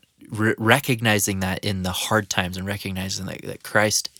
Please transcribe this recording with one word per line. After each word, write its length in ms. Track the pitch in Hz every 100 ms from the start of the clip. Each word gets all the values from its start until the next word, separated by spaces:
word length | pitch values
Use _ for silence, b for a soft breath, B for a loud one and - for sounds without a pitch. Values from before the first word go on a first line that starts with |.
| _ _ -
re-, 240 | 104 110 -
recognizing 840 | 110 135 - 120 117 104 104 95
that 240 | 92 92
in 180 | 104 95
the 100 | 92
hard 360 | 90 - 110 101
times 280 | - 90 92
and 100 | 95
recognizing 600 | 101 98 92 92 98 95
that, 160 | -
that 200 | - -
Christ 480 | - 107 107 - -